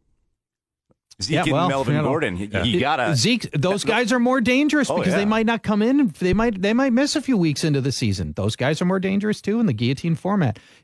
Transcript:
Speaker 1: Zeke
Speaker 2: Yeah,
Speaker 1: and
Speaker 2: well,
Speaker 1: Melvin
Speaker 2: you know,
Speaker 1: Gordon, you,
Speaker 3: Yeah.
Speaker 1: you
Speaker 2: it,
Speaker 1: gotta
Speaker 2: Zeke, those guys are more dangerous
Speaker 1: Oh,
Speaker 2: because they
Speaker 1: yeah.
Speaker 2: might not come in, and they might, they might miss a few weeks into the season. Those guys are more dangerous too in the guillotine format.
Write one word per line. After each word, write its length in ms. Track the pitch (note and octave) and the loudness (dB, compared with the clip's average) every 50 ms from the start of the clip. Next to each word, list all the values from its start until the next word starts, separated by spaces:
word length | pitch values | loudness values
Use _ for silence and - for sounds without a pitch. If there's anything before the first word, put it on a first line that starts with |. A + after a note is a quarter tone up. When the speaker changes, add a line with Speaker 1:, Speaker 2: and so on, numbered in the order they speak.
| _ _ _ _ _ _ _ _ _ _ _ _ _ _ _ _ _ _ _ _ _ _ - - | _ _ _ _ _ _ _ _ _ _ _ _ _ _ _ _ _ _ _ _ _ _ -12 -10
Speaker 1:
Zeke 140 | - C3 D#3+ | -6 -2 -2
Speaker 2:
Yeah, 80 | E3 F3+ | 0 0
Speaker 1:
and 80 | D#3+ | 0
Speaker 2:
well, 180 | C#3 D3+ F3 F3+ | 0 0 0 0
Speaker 1:
Melvin 240 | C3+ C3+ C3+ - D3 | 0 0 0 0 0
Speaker 2:
you 60 | D3+ | 0
know, 60 | D3+ | 0
Speaker 1:
Gordon, 300 | C3 C#3+ E3 D3+ G#2+ F2+ | 0 -2 -2 -2 -2 -2
you, 120 | F2 G2+ G2+ | -4 -6 -4
Speaker 3:
Yeah. 120 | G#2 G2 E2+ | -4 -2 0
Speaker 1:
you 140 | - G3+ | 0 0
Speaker 2:
it, 40 | - | 0
Speaker 1:
gotta 340 | A#2+ C#3+ D#3+ C3+ B2 G#2+ D3 | 0 0 0 0 0 0 0
Speaker 2:
Zeke, 320 | A#2+ A2+ G#3 B3 A3 - - - | 0 2 0 0 0 -2 -4 -4
those 300 | D3+ D#3 F3+ G3 G3+ - | -2 0 0 0 0 0
guys 280 | - A3 A3+ B3 G3+ | 0 0 0 2 2
are 80 | B3+ B3 | 0 2
more 220 | A#3 B3+ B3+ C4+ | 2 2 2 2
dangerous 480 | A3 B3 B3 C4+ D4 D4+ D4+ D4+ C4 - | 2 2 2 2 2 2 2 2 0 0
Speaker 1:
Oh, 80 | D#3 | 0
Speaker 2:
because 160 | F3 - F#3+ F#3 | -2 0 0 0
they 60 | F#3+ | 0
Speaker 1:
yeah. 60 | G3+ | 2
Speaker 2:
might 200 | G#3 A3 A3+ A3+ | 2 0 2 0
not 160 | A3 A#3 A3+ | 0 0 -2
come 220 | - - G#3+ G3+ G#3+ | -2 0 0 2 2
in, 160 | A#3+ C4+ C#4+ | 2 4 2
and 100 | C#4+ G3+ C#3+ | 2 0 0
they 200 | - F3+ F3+ F#3 | -2 0 0 2
might, 260 | G#3 A3+ A#3+ G#3+ F#3+ | 2 2 0 0 0
they 140 | F3+ G3+ A3+ | 0 0 2
might 180 | B3 C4+ C4+ | 2 2 2
miss 240 | A3+ B3 C#4+ C#4+ - | 2 2 2 0 0
a 60 | D#4+ | -2
few 160 | B3 - C4 | 0 0 2
weeks 260 | G3 E3+ D#3+ C#3 - - | 2 2 2 0 0 0
into 180 | D#3+ D3 C#3 | 0 0 0
the 100 | B2+ C#3 | 0 -2
season. 420 | A#2+ - B2+ G#2+ F#2+ F#2+ F2 D2+ D2 | -2 -2 -2 -2 -2 -2 -4 -6 -4
Those 200 | - F#2 G#2+ - | -4 -4 -4 -2
guys 260 | - B2 C#3 D#3+ - | -2 -2 -2 0 0
are 40 | F#3 | 0
more 140 | F3+ F#3+ G3 | 0 0 0
dangerous 400 | F3+ F#3+ F#3+ G3+ G3+ G#3 - - | -2 -2 -2 0 0 -2 -4 -2
too 200 | - G3 G#3 A#3 | -2 -2 0 0
in 80 | A#3+ | 0
the 60 | F3+ A#2 | 0 0
guillotine 420 | G#2+ A#2+ A#2+ C#3 - - E3+ E3 | 0 -2 -2 -2 -2 -2 -2 -2
format. 420 | - - F#3 G#3 G3+ D#3+ A#2 G#2+ - - - - - | -2 -2 0 0 2 0 0 -2 -4 -12 -20 -20 -20